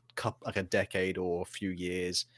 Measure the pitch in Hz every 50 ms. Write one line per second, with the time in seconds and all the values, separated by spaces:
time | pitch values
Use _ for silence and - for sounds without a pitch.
0 | - - - - - 113 - - - 117 104 101 95 90 - 101 95 - - 95
1 | 92 95 92 92 92 90 87 87 90 - - - 104 95 90 85 90 90 90 92
2 | 90 90 90 - - - -